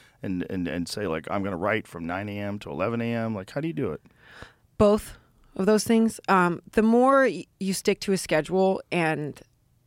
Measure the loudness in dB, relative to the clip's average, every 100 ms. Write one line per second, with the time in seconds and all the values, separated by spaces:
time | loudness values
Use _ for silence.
0 | _ _ -6 -6 -4 -4 -4 -4 -6 -6
1 | -4 -4 -4 -6 -4 -4 -2 -2 -4 -10
2 | -8 -8 -8 -8 -8 -8 -8 -4 -4 -2
3 | -4 -4 -4 -6 -8 -8 -6 -4 -6 -6
4 | _ _ -20 -20 -20 _ _ 2 4 4
5 | 0 -16 _ _ _ -2 2 4 4 4
6 | 2 0 0 4 4 0 -4 2 4 6
7 | 6 6 4 0 -8 -6 -4 -2 0 0
8 | 0 -2 0 0 2 2 2 2 -2 -2
9 | 0 -2 -6 -10 -18 _ _ _